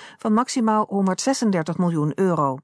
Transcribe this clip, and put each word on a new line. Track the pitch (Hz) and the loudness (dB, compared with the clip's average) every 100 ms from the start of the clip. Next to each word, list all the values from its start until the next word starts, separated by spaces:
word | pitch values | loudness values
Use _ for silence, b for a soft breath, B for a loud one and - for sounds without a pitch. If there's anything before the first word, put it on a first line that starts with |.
| B B | B B
van | 226 | 0
maximaal | 214 254 - 220 214 208 | 0 0 0 2 2 0
honderdzesendertig | 196 190 185 - 269 226 190 156 170 | 0 0 0 -2 0 0 0 0 0
miljoen | 180 165 151 | 0 0 0
euro. | - 190 160 139 131 | 0 0 2 0 -2